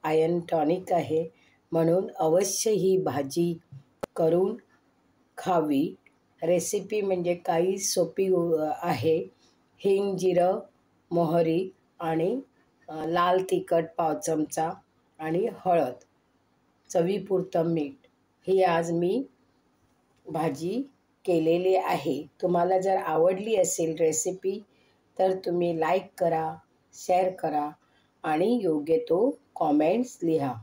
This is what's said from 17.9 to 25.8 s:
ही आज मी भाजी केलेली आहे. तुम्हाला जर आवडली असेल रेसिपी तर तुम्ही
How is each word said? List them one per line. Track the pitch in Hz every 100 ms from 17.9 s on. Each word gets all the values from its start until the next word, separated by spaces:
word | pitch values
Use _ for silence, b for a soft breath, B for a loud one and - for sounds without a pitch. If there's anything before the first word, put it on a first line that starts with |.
| - _ _ _ _ -
ही | 190
आज | 180 170 170
मी | 170 175 226 277 _ _ _ _ _ _ _ _ _ -
भाजी | 160 160 139 170 226 277 _ _ _
केलेली | - 170 160 170 185 190
आहे. | - 170 - 135 160 _
तुम्हाला | 185 175 175 185
जर | 190 190
आवडली | 165 156 175 190 214 214
असेल | 170 - 165 160
रेसिपी | 160 156 185 185 190 208 - b b b _ -
तर | 190 185 190
तुम्ही | 175 175 165